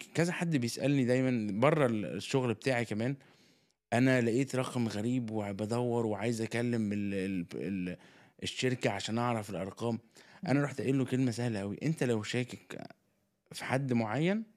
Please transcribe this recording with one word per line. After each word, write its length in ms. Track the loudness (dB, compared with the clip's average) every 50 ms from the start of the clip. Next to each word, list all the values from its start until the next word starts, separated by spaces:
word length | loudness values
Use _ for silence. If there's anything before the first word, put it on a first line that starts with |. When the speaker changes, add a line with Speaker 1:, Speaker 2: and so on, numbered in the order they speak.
| -12 -8 0
Speaker 1:
كذا 180 | 0 0 0 2
حد 240 | -2 -2 0 0
بيسألني 480 | 0 0 0 -2 0 0 2 4 4 4
دايمًا 560 | 4 4 4 4 2 2 0 0 0 0 4
برّه 260 | 4 4 6 6 4
ال-، 180 | 2 2 0 -2
الشغل 500 | -4 -6 -6 -6 0 0 2 2 2 -2
بتاعي 300 | 0 0 0 0 0 0
كمان، 320 | -2 -2 -2 0 -2 -2 -4 -8 -20 -20 -20 -20 _ _ _ _ _ _ _ _ 0 2
أنا 280 | 4 6 6 6 6
لقيت 360 | 4 4 2 2 0 0 0
رقم 320 | -2 -2 0 0 -2 -2 0
غريب 420 | -2 -2 -2 0 0 0 -2 -2
وبدور 760 | -4 -4 -4 -4 -4 -4 -2 -2 0 0 0 2 2 2 2
وعايز 340 | 0 0 0 0 -2 0 0 -2
أكلم 500 | -2 0 -2 0 0 0 0 0 0 0
ال-، 220 | 0 -2 -2 -2
ال-، 320 | -2 -2 -2 -2 -2 -4 -4 -6
ال-، 420 | -6 -4 -4 -4 -2 -4 -4 -6 -8 -12 -20 -20 -20 -20 -20 _ -10 -10
الشركة 480 | -8 -6 -2 0 0 0 0 0 -2
عشان 280 | -2 -2 -4 -2 -2 0
أعرف 320 | 0 0 0 -2 -2 -4
الأرقام. 480 | -6 -4 -4 -6 -6 -4 -2 -2 -2 -2 -4 _ _ -20 -20 -20 -18 -10 -2
أنا 120 | 0 2 2
Speaker 2:
مم. 60 | 2
Speaker 1:
رحت 160 | 0 -2 -4
قايل 180 | -2 0 2 2
له 60 | 2
كلمة 260 | 0 0 0 2 0
سهلة 300 | 0 0 -2 -2 0 -2
قوي: 180 | -2 -4 -6 -2 -2
"أنت 200 | -2 0 0 0
لو 200 | 0 2 0 0
شاكك 640 | -2 -2 -2 -2 -2 -6 -16 -14 -14 -14 -12 -12 -14 -18 _ _ _ _ _ _ _ _ _ _ -16 -14
في 120 | -10 -4
حد 280 | -2 0 0 0 2 2
معين 500 | 2 2 2 0 0 2 2 0 0 -4 -8 _